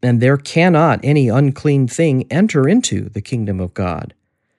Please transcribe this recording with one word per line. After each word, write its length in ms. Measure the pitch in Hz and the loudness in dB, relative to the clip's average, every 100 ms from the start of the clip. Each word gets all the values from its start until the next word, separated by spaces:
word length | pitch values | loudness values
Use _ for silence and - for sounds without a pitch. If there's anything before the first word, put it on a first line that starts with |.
and 180 | 123 120 | 0 2
there 160 | 127 139 | 2 0
cannot 600 | - 165 180 156 160 113 | -2 0 2 4 2 0
any 260 | 131 151 120 | 0 2 2
unclean 580 | 123 143 135 151 139 123 | 2 0 0 0 0 0
thing 380 | - 165 131 - | 0 0 0 -2
enter 380 | 147 220 147 135 | 0 0 2 2
into 400 | 240 - 98 101 | 2 0 -6 -6
the 120 | 107 | -10
kingdom 400 | - 117 101 92 | -8 -6 -4 -4
of 120 | 90 | -6
God. 400 | - 90 80 - _ _ _ _ | -6 -6 -6 -10 _ _ _ _